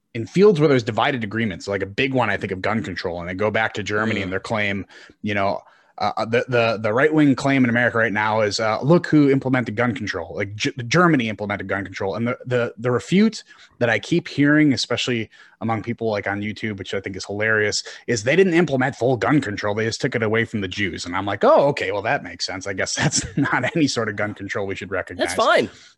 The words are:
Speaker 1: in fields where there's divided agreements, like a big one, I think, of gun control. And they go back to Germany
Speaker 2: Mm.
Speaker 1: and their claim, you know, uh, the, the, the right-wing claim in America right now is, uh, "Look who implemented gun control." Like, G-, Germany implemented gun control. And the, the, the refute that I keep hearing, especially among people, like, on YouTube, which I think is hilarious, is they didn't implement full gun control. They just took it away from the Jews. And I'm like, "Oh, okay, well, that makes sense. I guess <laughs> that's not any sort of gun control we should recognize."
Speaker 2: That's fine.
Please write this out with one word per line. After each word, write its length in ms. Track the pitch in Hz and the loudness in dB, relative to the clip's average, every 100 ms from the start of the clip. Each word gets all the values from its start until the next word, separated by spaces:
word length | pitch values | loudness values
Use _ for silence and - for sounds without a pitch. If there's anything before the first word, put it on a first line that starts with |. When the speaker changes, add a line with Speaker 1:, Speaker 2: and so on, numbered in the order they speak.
| _ | _
Speaker 1:
in 140 | 117 113 | -10 -2
fields 320 | 180 208 160 | 4 6 6
where 100 | 151 | 4
there's 140 | 131 | 4
divided 400 | 113 107 135 131 | 2 0 0 -2
agreements, 440 | 107 110 113 85 - | -4 -4 -4 -4 -6
like 140 | 98 | -4
a 60 | 98 | -4
big 260 | 101 135 | -2 0
one, 160 | 131 110 | 0 0
I 80 | 98 | -2
think, 140 | 104 | -4
of 100 | 95 | -4
gun 220 | 98 110 | -2 -2
control. 360 | 101 85 92 85 | -4 -6 -6 -6
And 80 | 85 | -8
they 60 | |
go 160 | 92 107 | -2 0
back 240 | 107 110 - | 0 -2 -4
to 80 | |
Germany 360 | 95 104 110 110 | -4 -2 -2 -2
Speaker 2:
Mm. 40 | |
Speaker 1:
and 80 | 92 | -4
their 80 | 92 | -6
claim, 460 | - 110 101 98 - - - _ | -4 -2 -2 -4 -8 -16 -20 _
you 100 | 107 | -4
know, 280 | 101 98 - - _ _ - | -2 -2 -2 -8 _ _ -4
uh, 260 | 101 - 113 | -4 -2 0
the, 180 | 120 120 | 0 2
the, 300 | 120 113 104 | 2 2 0
the 100 | 107 | 0
right-wing 440 | 113 156 156 147 123 | 2 4 4 4 4
claim 280 | 139 139 | 2 4
in 60 | 123 | 4
America 300 | 117 120 117 | 4 2 2
right 120 | 113 | 2
now 300 | 104 107 110 | 2 0 2
is, 180 | 107 101 | 2 0
uh, 220 | 110 110 | 0 0
"Look 240 | 131 175 - | 4 4 6
who 240 | 151 143 | 4 6
implemented 460 | 135 135 131 117 107 | 4 2 0 0 0
gun 180 | 120 | 0
control." 420 | 104 101 92 80 78 | 0 -4 -6 -8 -6
Like, 200 | 101 107 | -6 -4
G-, 180 | 143 135 120 | -6 -6 0
Germany 420 | 165 175 147 113 | 4 4 4 0
implemented 380 | 101 104 101 95 | -4 -4 -4 -4
gun 180 | 98 95 | -4 -6
control. 300 | 98 98 98 | -6 -6 -2
And 120 | 117 | -4
the, 100 | 127 123 | -4 -4
the, 260 | 123 117 - | -2 -2 -2
the 100 | 120 | -2
refute 540 | 120 - 180 220 - - - - _ | -2 2 4 4 0 -12 -20 -20 _
that 140 | 120 | 0
I 80 | 107 | 0
keep 280 | - 170 - | 0 -2 -2
hearing, 460 | - 143 151 151 | 2 4 6 4
especially 560 | 117 - 120 - 120 107 - - _ | 2 0 -2 -2 -2 -4 -12 -20 _
among 220 | 110 110 | -4 -4
people, 260 | 107 113 113 | -4 -4 -2
like, 160 | 104 98 | -2 -2
on 160 | 101 | -4
YouTube, 380 | 107 104 110 98 | -6 -6 -8 -8
which 160 | 95 101 | -6 -6
I 40 | |
think 160 | 101 92 | -6 -10
is 100 | - | -8
hilarious, 580 | 101 110 110 104 - - - - | -4 0 2 2 -2 -6 -12 -4
is 160 | 120 | -2
they 120 | 113 165 | 2 4
didn't 200 | 196 165 | 4 4
implement 400 | 175 131 131 117 | 2 2 0 0
full 220 | 120 123 | 0 2
gun 220 | 113 147 | 2 2
control. 360 | 104 101 104 104 | 0 -4 -4 -2
They 100 | 113 | -2
just 160 | - | -2
took 140 | 131 - | -4 -2
it 80 | |
away 220 | 110 113 113 | 0 0 0
from 160 | 110 | -4
the 60 | 95 | -4
Jews. 380 | 98 98 92 87 | -4 -6 -6 -6
And 100 | 90 | -4
I'm 120 | 101 | -4
like, 160 | 101 | 0
"Oh, 240 | 254 302 143 | 4 6 4
okay, 240 | - 95 | 0 -2
well, 100 | 101 | -2
that 220 | 110 143 | -2 -4
makes 200 | 87 85 | -6 -10
sense. 220 | - 92 95 | -8 -8 -8
I 80 | |
guess 220 | 98 95 - | -6 -4 0
<laughs> 40 | |
that's 240 | - - - - | 0 0 -4 -2
not 260 | 139 143 - 170 | 0 0 -2 0
any 100 | 139 | 0
sort 220 | - 110 | 0 -4
of 60 | 101 | -4
gun 180 | 104 | -6
control 320 | - 101 113 98 | -6 -8 -6 -6
we 80 | 95 | -6
should 140 | 95 | -6
recognize." 380 | 90 - 92 339 | -6 -6 -4 -2
Speaker 2:
That's 80 | 92 254 | 0 2
fine. 240 | 339 107 - - | 2 0 -6 -20